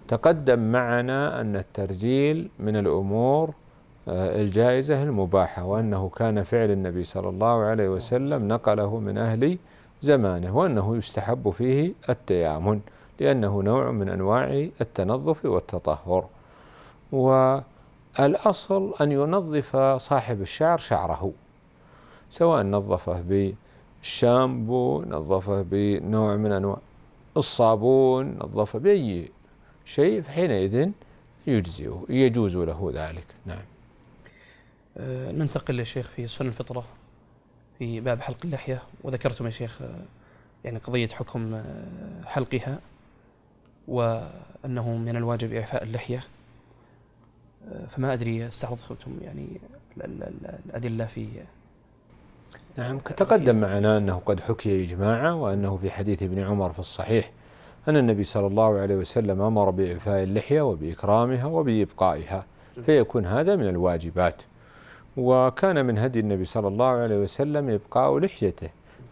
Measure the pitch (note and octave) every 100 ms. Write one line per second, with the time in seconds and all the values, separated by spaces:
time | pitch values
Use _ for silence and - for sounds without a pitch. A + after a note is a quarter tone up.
0 | - A#2 E3 E3 C3+ A#2+ A2 B2 A#2+ A#2+
1 | B2 C3+ D3 A#2+ A2+ G2 G2 - G2 F#2
2 | A2+ C3+ C#3+ D#3 F3+ - G#2 G#2+ F#2+ D#2
3 | G2 G#2+ B2 C#3+ D#3+ - - - - -
4 | - F2+ F#2 G#2 G#2 F#2+ B2 B2+ C#3 C#3+
5 | D3 A2 F#2 F#2+ E2+ - F2+ G#2 A2+ F#2+
6 | F#2+ - A2+ G#2+ F#2 A#2 A2+ G2 F#2+ F2
7 | F2 F#2+ F#2+ F#2 A2 A#2 G#2+ A2 G2 F#2
8 | - B2 C#3 D3 G#2 A#2 - G#2+ G2+ A2+
9 | G#2 G2+ A2+ A2+ C#3+ F3+ - - - -
10 | C#3 C#3 G2+ F2 F2 A2+ F#3 A2+ G2 A#2
11 | - - G2 B2 A2 F2+ B2 C#3 E3 -
12 | - B2 - F2+ E2 D#2 F#2 G#2 - -
13 | - - C#3+ C3 G2+ G2+ G2 B2+ B2+ A#2+
14 | G2 F#2 F#2+ A#2 C3 C#3 D#3 - A2+ -
15 | F#2+ B2+ D3 D#3 C#3 F2+ - F2+ D#2 D2+
16 | F2 F2+ F#2 - - - - - - -
17 | - C#3 C3 C3 C3 C3+ B2+ - - -
18 | - - C#3 - A3 F#3 - G3 G3 -
19 | D3 C#3+ D3 F#3+ E3 D3+ C3 C3+ C3+ C3
20 | - C#3 A#2 A2 F#2+ - D#3+ E3+ - G2+
21 | F2 D2+ F#2+ - - _ _ _ - -
22 | - - - - E3+ D3+ G2+ G#2 G2+ F2+
23 | - F2 F2 G2 G2 G2 - - - -
24 | - - A#2+ B2 C3 B2+ A2 B2 B2 D3
25 | - D2+ D2+ F#2+ G2 G2 F2 G2 G2+ G2+
26 | F2 A2 G#2+ G#2 G#2+ G2 G2 G2 - -
27 | - - - - - - A2+ A2 A#2 C3
28 | C3 B2+ C3+ G2+ - G#2 G#2 A2+ F3 G3+
29 | B2 F2 E2 - _ _ _ _ - -
30 | D#3+ G#3+ C#3+ D3+ F3+ G#2 F#2+ A2+ E3+ G#3
31 | - - _ _ - A#2+ E2+ D#2+ D2+ F2
32 | - B2+ C3 A#2 G#2 F2+ E2 D#2+ F#2+ C2
33 | D#2 D#2+ - - - F2+ - - - -
34 | - - - - - - _ _ _ -
35 | C3 B2+ C3 D3+ D3+ - - B2 A#2 C3
36 | A#2+ - A#2 - C3 A2 - B2 A#2 -
37 | _ _ _ _ _ _ _ - A#2 A2+
38 | B2 A#2+ - B2 E3+ C#3 - B2+ - -
39 | - B2+ C#3 A#2 A#2 A#2 A#2 - B2+ A2+
40 | - - _ _ _ _ - A2+ - B2
41 | A2+ - B2 B2 A2 A2 G#2+ A2 - -
42 | - - - C#3+ B2+ B2+ C3 C#3+ - -
43 | _ _ _ _ _ _ _ _ - B2
44 | A#2 A2+ - - - - C3+ B2 A#2 A#2
45 | A#2 A#2 A#2 A#2 A2+ A2+ G#2+ B2+ A2 A#2
46 | - B2 - - _ - _ _ _ _
47 | _ _ _ _ _ _ A3 - - -
48 | C3 B2+ A#2 A2+ A#2 - A2+ A#2+ - A#2+
49 | C3 C3 - C#3+ C#3+ - - - - -
50 | - - - - - - - - A#2+ A2+
51 | A2+ - G#2+ A2+ - - _ _ _ _
52 | _ - - - - - - - B2 C3+
53 | - - F#3 A3 C3 A2 G#2 G2+ G#2+ G#2+
54 | G2+ F#2 - G2 - A2+ G#2+ F#2+ F2+ F2+
55 | G2+ A#2 D3+ E3+ A#2+ G2 G2 F#2+ F#2+ -
56 | G2+ G2 F#2+ F#2+ F#2+ G#2 F2+ E2+ F2+ -
57 | G2 A2+ - - - - - - - D3+
58 | A#2+ G#2 G2 A2 G2+ G2+ A2 G2+ G2 G2
59 | F2+ B2 G#2+ F#2+ G#2 A2 G2 F#2 F#2 F2
60 | G#2 G2 F#2+ G#2 - D3 C#3+ E2+ D2+ F2
61 | G2+ G#2+ A#2+ C3 C#3 E3 C#3+ A2 G2 -
62 | F#2 D#2 D2+ F#2+ - - - - A#2+ D3+
63 | A2 A#2+ F2+ A2+ E3+ G3 G#2 F2 F2+ E2+
64 | E2 F2 F2 - - - - - - -
65 | - - B2+ B2+ B2+ - F#3+ D#3+ C3 G#2+
66 | B2+ A#2+ G#2+ G2 F#2 A#2 G2+ G2+ B2+ B2
67 | A#2 G#2 G2+ - C#3+ D3 C#3 G#2 - B2
68 | C3+ C#3 F#3 - G2+ - D#2+ - - -
69 | -